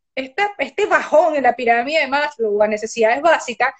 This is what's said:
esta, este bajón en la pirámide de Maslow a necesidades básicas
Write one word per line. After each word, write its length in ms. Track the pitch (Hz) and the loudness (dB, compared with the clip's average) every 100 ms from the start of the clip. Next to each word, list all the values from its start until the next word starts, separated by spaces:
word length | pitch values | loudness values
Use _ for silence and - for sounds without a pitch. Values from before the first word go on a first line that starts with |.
| _ 262 | _ -12
esta, 400 | 262 - 415 392 | -8 -4 -4 -4
este 280 | 262 - 403 | -8 -4 0
bajón 500 | 311 - 302 339 294 | 0 2 2 4 2
en 80 | |
la 120 | 247 240 | 0 0
pirámide 440 | 233 233 262 320 | 0 0 0 -2
de 60 | 262 | 0
Maslow 540 | 285 294 - 220 208 | -2 -2 -4 -2 0
a 60 | 208 | 0
necesidades 540 | 208 220 233 220 269 | -2 -6 0 2 2
básicas 520 | 330 302 - 226 254 | 2 2 -2 -4 -4